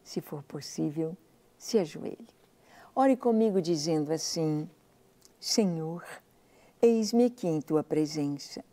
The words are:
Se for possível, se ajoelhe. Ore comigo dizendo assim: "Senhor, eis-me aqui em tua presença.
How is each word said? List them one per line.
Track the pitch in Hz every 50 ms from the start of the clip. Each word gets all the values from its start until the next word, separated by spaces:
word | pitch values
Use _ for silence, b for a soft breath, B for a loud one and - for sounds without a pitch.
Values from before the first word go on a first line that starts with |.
Se | _ - - 185
for | - - - 147 139
possível, | _ - 147 143 - - - 165 160 147 160 160 160 175 - _ _ _ _ _ _ _
se | _ - - -
ajoelhe. | 220 175 151 - - - - - - 233 - _ _ _ _ _ B B B B B B B B
Ore | 262 262 269 262
comigo | 254 - 247 226 220 226 220 185 196
dizendo | 160 170 175 151 147 170 160 156 147 143 160
assim: | 156 - - - 170 160 156 151 151 156 175 - _ _ _ _ _ _ _ _ _ _ - _ _
"Senhor, | - - - - 214 185 170 160 160 160 170 175 - - - - _ _ b b b b b b b b b _
eis-me | - 233 233 226 220 208 - 233 247
aqui | 247 247 - -
em | 175 160 156
tua | - - 156 156 147
presença. | - 156 156 156 147 151 156 143 143 143 143 - - - - - _